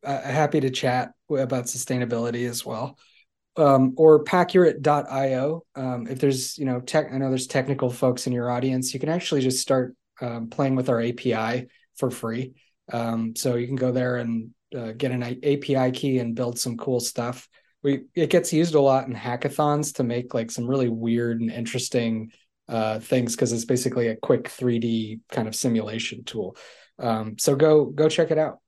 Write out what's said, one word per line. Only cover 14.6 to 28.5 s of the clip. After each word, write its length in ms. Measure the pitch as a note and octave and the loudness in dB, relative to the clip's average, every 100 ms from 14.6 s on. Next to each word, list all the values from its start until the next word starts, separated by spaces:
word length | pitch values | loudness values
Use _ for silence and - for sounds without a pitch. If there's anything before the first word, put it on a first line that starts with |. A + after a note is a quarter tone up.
| _ | _
uh, 180 | C#3 A2+ | -10 -10
get 180 | A2 C3+ | -4 -2
an 120 | B2+ A#2+ B2+ | -2 -4 -4
A 160 | D3 C#3+ | 0 0
P 180 | C#3+ C3 | 0 0
I 140 | B2+ | 2
key 300 | B2+ C#3+ B2+ | 0 0 0
and 140 | A#2 | -2
build 240 | A#2 A#2+ A#2+ | -4 -4 -4
some 200 | B2+ A#2 | -6 -6
cool 220 | - B2 | -2 -2
stuff. 460 | A#2 - A#2 B2 - _ _ _ | -2 -6 -6 -8 -14 _ _ _
We, 220 | C#3+ C#3 - | -2 -2 -4
it 160 | - D#3+ | -2 2
gets 220 | F3+ - | 2 2
used 220 | D#3 E3+ | 0 2
a 60 | D3+ | 4
lot 280 | C#3 C3+ C3 | 4 4 0
in 60 | |
hackathons 840 | A2+ B2+ B2 D3 - D3+ D3 D3 - | -8 -6 -4 -4 0 0 2 -2 -2
to 80 | |
make, 300 | B2 A#2+ B2 | -2 -2 -4
like, 160 | B2 A2+ | -4 -4
some 160 | - A#2+ | -6 -2
really 220 | C3+ B2 | 0 0
weird 520 | A2+ A#2 A#2 A#2+ A#2 | 0 0 0 0 -2
and 100 | A2+ | -4
interesting, 800 | A2+ A#2 B2+ - B2+ A#2 A2+ A2 _ _ _ _ | -4 -6 -6 -2 0 0 -2 -6 _ _ _ _
uh, 320 | A#2 A2 A2 | -4 -2 -4
things, 340 | - B2+ A#2 | 0 0 0
'cause 180 | - B2 | 0 0
it's 120 | A#2 | -2
basically 420 | A2+ B2 B2+ B2+ A#2 | -2 0 0 0 -2
a 80 | A2 | -2
quick 320 | - A#2+ A#2+ | 0 0 0
three 300 | - B2+ A#2 | -4 -2 0
D 420 | A#2 A2+ G#2+ A2+ _ | 0 -2 -4 -10 _
kind 160 | - A2 | -6 -4
of 80 | |
simulation 680 | A2 C3 A2+ G#2+ A2 - G#2 | -2 0 0 -2 -6 -8 -10
tool. 320 | - A2 F#2 - - - _ _ | -12 -8 -8 -10 -20 -20 _ _
Um, 380 | B2 A2 A2 G#2+ | -4 -2 -4 -2
so 160 | - | 2
go, 320 | C#3 D#3 D3+ C#3+ | 4 6 6 4
go 220 | D3 D#3 | 2 2
check 220 | D#3 E3 | 2 2
it 80 | D#3 | 2
out. 220 | D#3 | 0